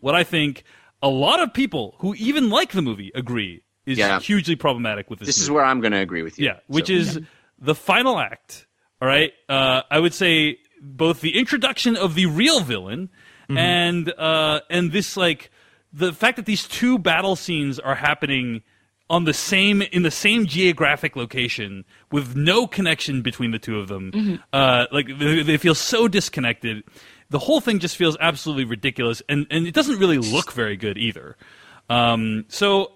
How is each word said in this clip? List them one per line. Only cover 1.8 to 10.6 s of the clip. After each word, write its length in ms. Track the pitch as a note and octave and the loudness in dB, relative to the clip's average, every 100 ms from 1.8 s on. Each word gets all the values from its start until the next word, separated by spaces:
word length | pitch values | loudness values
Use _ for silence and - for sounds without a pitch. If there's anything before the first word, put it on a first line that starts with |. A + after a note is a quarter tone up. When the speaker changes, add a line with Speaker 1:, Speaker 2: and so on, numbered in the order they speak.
| G2+ - | -8 -6
Speaker 1:
who 160 | F#3 G3+ | -6 -2
even 340 | A3 D4 A#3+ | -2 2 2
like 220 | A#3+ F4 | 2 2
the 80 | F#3+ | 0
movie 300 | C3+ G2+ F#2+ C3 | -2 -4 -8 -8
agree 460 | B2 A#2+ F#2+ E2 _ _ - | -6 -4 -6 -10 _ _ -4
is 120 | B2+ | 0
Speaker 2:
Yeah. 200 | G2+ C3 | 2 2
Speaker 1:
hugely 360 | - G#3 E3 D#3+ | 0 0 0 0
problematic 520 | D3+ B2 A#2 G#2 - | 0 0 -2 -4 -8
with 80 | - | -10
this 80 | G#2 | -4
Speaker 2:
This 100 | - | -2
is 100 | C#3+ | 2
Speaker 1:
movie. 100 | D3 | 2
Speaker 2:
where 80 | C3 | 4
I'm 140 | C3 | 2
gonna 220 | A2 G2+ | 2 0
agree 220 | F#2+ E2+ | -2 -4
with 140 | D#2+ - | -8 -4
you. 80 | C#3 | -4
Speaker 1:
Yeah, 120 | F#2+ - | -4 -4
which 200 | D3 E3+ | -2 0
Speaker 2:
So 60 | |
Speaker 1:
is 260 | F#3 D#3 D#3+ D#3+ _ _ _ | 0 0 -4 -10 _ _ _
the 160 | C3 D3+ | -4 -2
final 440 | - G3 C4 G3+ | 2 2 2 0
act, 460 | A2 A2+ _ - _ _ _ _ | -4 -8 _ -20 _ _ _ _
all 80 | B2+ | 2
right? 240 | C#3+ D#3 - - | 2 2 -2 -2
Uh, 360 | C3+ C3 C3 - | 0 2 2 2
I 80 | D3+ | 2
would 140 | E3+ - | 2 2
say 420 | F#3 D#3+ D3+ C3+ | 2 4 2 -2